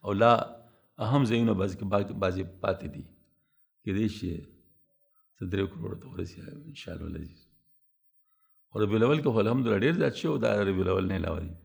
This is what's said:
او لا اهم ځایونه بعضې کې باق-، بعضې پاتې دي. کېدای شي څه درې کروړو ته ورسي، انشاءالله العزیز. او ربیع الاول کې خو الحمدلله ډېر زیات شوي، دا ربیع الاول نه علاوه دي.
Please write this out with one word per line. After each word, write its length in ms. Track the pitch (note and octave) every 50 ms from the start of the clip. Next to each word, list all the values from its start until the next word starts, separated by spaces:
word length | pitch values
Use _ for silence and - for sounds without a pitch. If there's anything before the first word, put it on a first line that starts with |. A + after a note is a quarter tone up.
| -
او 80 | G2+
لا 200 | G2+ G2 A2+ A#2 A#2 A2+ - - - - - - _ _ _ _ _ -
اهم 240 | A2 A2+ C3 C#3+ C3+
ځایونه 280 | G#2+ A#2 A#2 A#2 A2+ G#2+ F#2
بعضې 140 | G2 G2 F2+
کې 100 | - G#2+ F#2+
باق-، 240 | G#2 G2+ G2 G2 - -
بعضې 200 | F#2+ F#2 F2+ F#2+ F#2 F2 - -
پاتې 240 | - G2 F#2 - - - -
دي. 100 | - - - - _ _ _ _ _ _ _ _ _ _ _ _ _ _
کېدای 240 | G#2+ F#2+ G2+ A2+ G#2
شي 240 | - - F#2 F2+ E2 E2 - - _ _ _ _ _ _ _ _ _ _ _ _ _ _ _ _ _
څه 80 | _ - F#2
درې 120 | F#2+ G2 G2 F#2
کروړو 240 | - E2+ - G2+ G2 -
ته 60 | - -
ورسي، 320 | - F2+ F2 - - -
انشاءالله 640 | - - - - D3+ - - - - F#2+ E2 E2+ E2
العزیز. 400 | D#2+ D#2 D#2+ D#2 - - _ _ _ _ _ _ _ _ _ _ _ _ _ _ _ _ _ _ _ _ _ _ _ _ _ _ _ -
او 60 | G#2+
ربیع 160 | G#2+ G2+ G#2+ A2
الاول 200 | A2+ B2+ D3 D#3
کې 140 | C#3+ D3
خو 80 | A2 A2
الحمدلله 380 | G#2 A2 A#2+ C3+ B2+ A2+ G#2+ G2
ډېر 160 | A2 D3 E3 G3
زیات 120 | - C#3 -
شوي، 240 | - - E3 D#3 B2+
دا 120 | A2 A#2 G#2+ G#2 G2+
ربیع 200 | G2 F#2+ F#2 F#2
الاول 240 | F#2 F#2 F#2+ F#2+ F#2+
نه 60 | F#2+
علاوه 260 | F2+ E2+ E2+ E2 E2+
دي. 140 | E2+ E2+ E2+ -